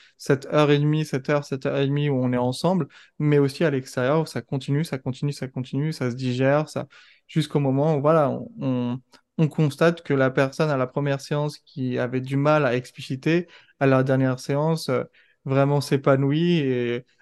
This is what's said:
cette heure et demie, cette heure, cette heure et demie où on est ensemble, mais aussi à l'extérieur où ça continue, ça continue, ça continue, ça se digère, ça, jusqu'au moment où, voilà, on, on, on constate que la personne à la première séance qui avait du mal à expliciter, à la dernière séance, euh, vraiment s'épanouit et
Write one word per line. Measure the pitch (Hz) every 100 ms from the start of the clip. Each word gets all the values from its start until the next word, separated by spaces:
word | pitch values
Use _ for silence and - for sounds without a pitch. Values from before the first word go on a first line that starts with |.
| _ _
cette | - 139 -
heure | 151 147
et | 143
demie, | 147 151 151
cette | 139 135
heure, | 147 143
cette | 135 139
heure | 139
et | 139
demie | 143 147
où | 131
on | 127
est | 123
ensemble, | 123 127 165 185 139 - - _
mais | 151 147
aussi | 139 135
à | 165
l'extérieur | 139 131 - 127 156
où | 156
ça | 127
continue, | - 139 - 143
ça | 160 135
continue, | 135 123 147
ça | 143 131
continue, | 131 127 139 151
ça | 151 127
se | 120
digère, | 127 123 131 147 151
ça, | 131 127 - - _ _
jusqu'au | 165 147 151
moment | 139 135 151 151
où, |
voilà, | 147 165 139
on, | 123 123 -
on, | 135 127 123 127 - _ _ -
on | 156
constate | - 156 - 170 170
que | -
la | 139 131
personne | 131 135 - 156
à | 139
la | 127
première | - 143 139
séance | - 147 147 -
qui | _ - 127 123
avait | 123 131
du | 131 139
mal | 143 151 139
à | 123
expliciter, | 127 - - 131 147 170 175 - _ _
à | 139
la | 131
dernière | 131 131 131 127
séance, | - 143 156 160 -
euh, | 123 123 _ _ _ 139
vraiment | 135 139 143
s'épanouit | 131 139 - 135 139 151 175 175
et | 135 123 120 120 - _